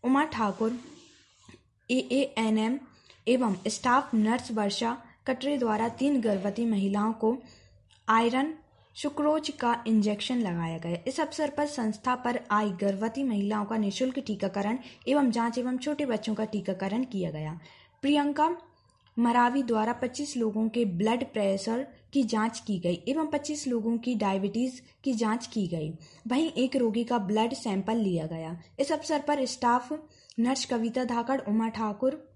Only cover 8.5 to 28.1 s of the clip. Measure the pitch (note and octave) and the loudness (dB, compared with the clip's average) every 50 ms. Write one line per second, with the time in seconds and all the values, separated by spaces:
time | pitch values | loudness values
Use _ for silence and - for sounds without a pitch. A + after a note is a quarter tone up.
8.5 | D#4 - - _ _ _ _ _ _ - - D4 D4 - D4 D4+ D#4 D#4 D4+ D4+ | -2 -10 -16 _ _ _ _ _ _ -4 -4 -4 -2 2 2 4 4 2 0 -4
9.5 | - - B3 A#3+ A#3+ A#3 A#3+ A3+ A3 A3 G3 G#3+ G#3 G#3 - - B3+ B3 A3+ F3+ | -6 0 0 0 0 0 2 4 4 4 4 4 0 -2 -2 -2 0 0 0 0
10.5 | F3 E3+ E3 E3 E3 E3 E3 E3+ F3 E3+ - B3 C4 - D#4 D#4 - - D4+ C#4 | -2 -2 -2 -4 -4 -6 -4 -4 -4 -4 -4 -4 -2 -2 -2 -2 0 -2 -2 -2
11.5 | C#4+ - D4 D4 D4 C4+ A3+ G#3+ G#3+ - - B3+ B3+ B3 - A#3+ A#3+ A#3+ - - | 0 -2 -2 -2 -2 -2 -2 -2 -4 -2 -2 -2 -2 0 0 -2 -2 -2 -2 0
12.5 | G#3 G#3 G#3+ G#3 F3+ F3 G3+ G3+ G3 F#3+ A3 A3+ A3+ C4+ C#4 B3+ A3 G3+ G3+ G3+ | 2 2 2 0 -2 0 0 0 0 0 -2 -4 -2 -2 -2 0 0 0 0 0
13.5 | G#3+ G#3+ G#3 G#3 A3+ A3 G#3 G3 G3+ - C4 C4 B3+ C#4+ C4+ - G#3 - - F#3+ | 0 -2 -2 -2 -2 0 0 0 0 0 -2 -2 -2 -4 -4 -4 -4 -2 -4 -4
14.5 | - G3+ G3 G#3 A#3 C4 - - - - - A#3 C4+ D4 C4+ B3 A3+ B3 A#3 A#3 | -2 -2 -2 -2 -2 -4 -6 -12 -20 -10 -2 2 4 4 4 4 2 2 0 0
15.5 | A3+ B3+ A#3+ B3+ B3+ B3+ - D4 D4 D4 D4 B3+ A3+ G#3+ A3 A3+ G#3+ G3+ A3 G#3+ | -2 -2 -4 -2 -4 -4 -2 -4 -2 -2 -2 -2 -2 -2 -2 -4 -2 -2 -2 -4
16.5 | G#3+ G3+ - - F#3+ F#3 F#3+ F#3+ G3+ A#3+ C4 B3+ A3 G3 F3+ E3 D3+ D3+ D#3 D#3 | -4 -4 -4 -4 -4 -4 -4 -2 -2 -2 -4 -4 -4 -4 -4 -4 -4 -6 -6 -8
17.5 | D#3+ E3 - - - - - _ _ _ - C#4 D4 D4 C#4+ D4 C#4+ D4+ D4+ E4 | -8 -10 -14 -20 -20 -20 -20 _ _ _ 0 2 2 4 2 2 2 2 2 2
18.5 | F4 F4 - - _ _ _ _ _ _ _ _ _ A#3 A#3 A#3+ A#3 B3 A#3+ B3 | 2 -4 -8 -20 _ _ _ _ _ _ _ _ _ 2 2 4 4 4 4 4
19.5 | B3 C#4 C4 A#3 A#3 A3 G#3+ A3+ A#3+ A#3+ B3+ B3 B3 - D4 C#4+ - B3 A3+ A3 | 2 0 0 2 0 2 2 0 0 -2 -4 -4 -4 -6 -8 -6 -2 -2 -2 0
20.5 | G3+ A3 A3 A3 A3 A#3+ A#3 G3 F3 E3+ G#3 A3 A#3 A#3+ B3 - - A3 G3+ G3 | 0 0 0 0 2 0 0 0 2 2 2 2 2 0 -2 -4 -2 0 0 2
21.5 | F#3+ G3 - A3 A3+ B3 C#4 - - - _ _ - C#4 B3+ G#3+ A#3 G#3+ G#3+ A#3 | 0 0 0 -2 -2 -2 -4 -6 -12 -20 _ _ 0 0 2 2 2 2 0 0
22.5 | A3+ - - - G3+ F3 E3+ F3 F3+ F3+ - A#3 C#4 D#4+ D#4 D4+ D#4 C#4+ D4 - | -2 -6 -4 -4 -4 0 0 0 -2 0 -2 -2 0 0 0 0 -2 -4 -2 -4
23.5 | D4+ D4 - C4 A#3+ A3+ G#3 A3+ A#3 A3+ A#3 B3 B3 G#3 G#3+ G3 F#3+ G3 G3 G3+ | -6 -4 -2 -2 -2 0 0 0 -2 0 -2 -2 -2 0 0 0 0 0 -2 -2
24.5 | - A3+ B3+ B3+ B3+ - - - _ _ - C#4 B3 G#3+ A3+ G#3+ A3 A#3+ - - | -2 -2 -2 -2 -4 -10 -20 -20 _ _ -2 -2 0 2 2 0 0 -2 -4 -6
25.5 | - A3 G3 D#3+ E3+ D#3+ D3+ D#3 E3+ - - - - - _ A3 B3 C#4 E4 D#4+ | -4 -2 -2 -2 -2 -4 -4 -6 -8 -10 -16 -20 -20 -14 _ -2 0 2 2 0
26.5 | - - B3+ C4 C4+ C4+ A#3+ A3+ G3+ A#3 A#3 A#3 B3 A#3 G3 F3+ G#3 G#3+ A3+ A#3+ | 0 0 0 2 2 2 2 2 2 0 0 0 0 -2 0 0 2 2 2 0
27.5 | C4+ - - A#3 F#3+ F#3+ F#3 A3 A3+ A#3 G#3+ F#3+ | -2 -4 -4 -2 -2 -2 0 0 0 0 2 2